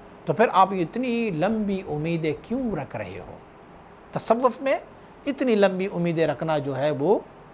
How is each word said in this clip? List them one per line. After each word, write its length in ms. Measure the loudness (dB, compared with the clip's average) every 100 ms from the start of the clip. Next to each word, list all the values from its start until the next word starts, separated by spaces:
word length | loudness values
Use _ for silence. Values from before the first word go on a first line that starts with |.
| -20 -14 -4
तो 60 |
फिर 160 | 2 4
आप 240 | 6 4 4
इतनी 540 | -2 -2 -2 -2 -2
लंबी 480 | 0 0 0 -2 -2 -4
उम्मीदें 440 | -4 -2 0 -2 -4
क्यों 340 | -6 -4 -2 -4
रख 180 | -6 -10
रहे 220 | -10 -10
हो? 200 | -14 -16 -20 -20 -20 -20 -20 -20 -10
तसव्वुफ 480 | -6 0 2 2 0
में 180 | -2 -2 -4 -20 -20 -10 -6
इतनी 280 | -2 2 4
लंबी 320 | 4 2 -4
उम्मीदें 360 | -2 0 2 0
रखना 300 | 0 0 -2
जो 140 | -2
है, 180 | -2 0
वो 320 | 0 2 2 0 -18 -4